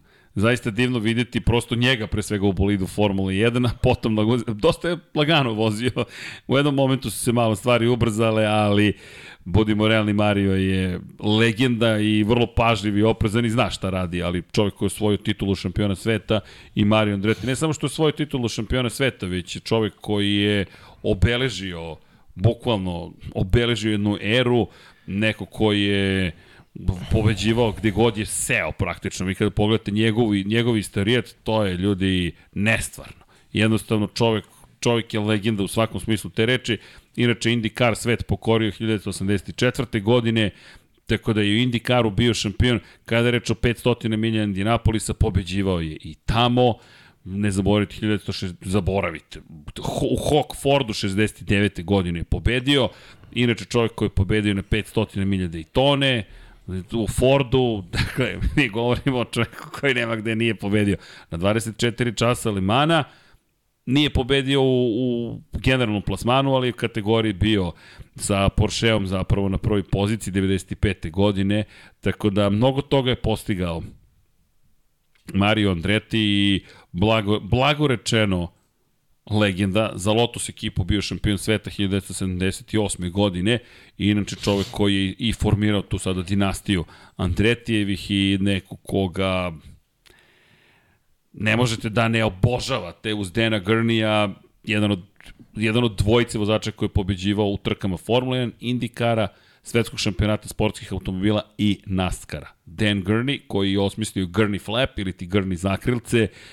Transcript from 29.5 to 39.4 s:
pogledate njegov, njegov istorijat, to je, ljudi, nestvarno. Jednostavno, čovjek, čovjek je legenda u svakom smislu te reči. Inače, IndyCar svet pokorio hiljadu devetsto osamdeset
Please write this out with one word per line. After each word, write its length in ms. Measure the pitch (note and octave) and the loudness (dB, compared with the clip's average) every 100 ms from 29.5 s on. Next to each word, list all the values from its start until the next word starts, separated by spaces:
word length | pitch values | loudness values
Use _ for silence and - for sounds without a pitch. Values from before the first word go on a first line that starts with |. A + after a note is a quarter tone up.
pogledate 400 | G2+ G#2 A2 - | 2 0 0 0
njegov, 420 | G#2 A2+ G#2+ A#2 G2+ | 0 2 2 2 2
njegov 420 | G2 A2 A#2+ A2 | 0 0 2 0
istorijat, 480 | F#2+ G#2+ G2 A#2+ - - | -2 -2 2 0 -2 -8
to 220 | - A2 G2+ | -2 0 0
je, 80 | F2+ | 0
ljudi, 560 | G2 G2 F#2+ F#2 E2+ - _ | 0 0 0 0 -2 -6 _
nestvarno. 720 | - G#2 G2 - - - - - _ _ | -2 0 0 -2 -12 -18 -20 -20 _ _
Jednostavno, 540 | G2+ G#2+ A2 - A2 G2+ | 0 2 2 0 -2 -2
čovjek, 380 | - A#2 A2 - - - _ | 0 0 0 -4 -18 -20 _
čovjek 340 | B2 A#2 A2 | 0 0 -2
je 60 | A2+ | -2
legenda 440 | G#2 A2 G2+ G#2 | 0 0 0 0
u 40 | F#2+ | -2
svakom 340 | - A2+ G2 | 0 -2 -2
smislu 280 | - G#2+ F2+ | -4 -4 -4
te 160 | - A2+ | -2 0
reči. 320 | B2+ - G#2 - - _ - | 0 -2 -6 -8 -20 _ -2
Inače, 340 | A#2+ A2 A#2 | 0 0 0
IndyCar 440 | A#2+ A2 - B2 G#2+ | 0 -2 0 0 0
svet 320 | A#2 A2+ - | -2 -2 -2
pokorio 440 | G2+ - A2+ A2 | -2 0 2 0
hiljadu 160 | - A2+ | -2 -2
devetsto 220 | A2 G2+ | -2 -4
osamdeset 460 | F#2 G2 G2+ | -4 -2 -2